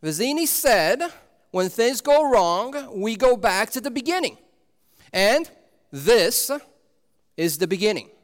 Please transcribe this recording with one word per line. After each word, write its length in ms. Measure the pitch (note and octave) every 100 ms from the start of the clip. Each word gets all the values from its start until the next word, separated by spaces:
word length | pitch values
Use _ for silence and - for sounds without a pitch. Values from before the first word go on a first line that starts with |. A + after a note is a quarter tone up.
Vizzini 440 | D#3 D3+ A#3+ D4 D#4+
said, 540 | - - G#3+ D#3+ B3 E4+ - _ _ _
"When 200 | F#3 F#3
things 300 | - A#3 C4
go 300 | - D4 D4+
wrong, 720 | A#3+ F3 F3 A#3 C#4+ C4+ G3+
we 140 | G#3 A3
go 200 | B3+ B3
back 360 | G#3+ F#3 A3
to 100 | C4
the 80 | B3
beginning. 480 | B3 B3 F4+ C#4 - _ _ _ _ _ _ _
And 380 | F#3 G3 C4+ E4 _ _ _ _
this 600 | C#3 D3 A#3 F3+ - - C#4+ - _ _ _ _ _ _ -
is 200 | E3+ C#3+
the 80 | F3
beginning." 460 | F3+ G#3 F#3 - _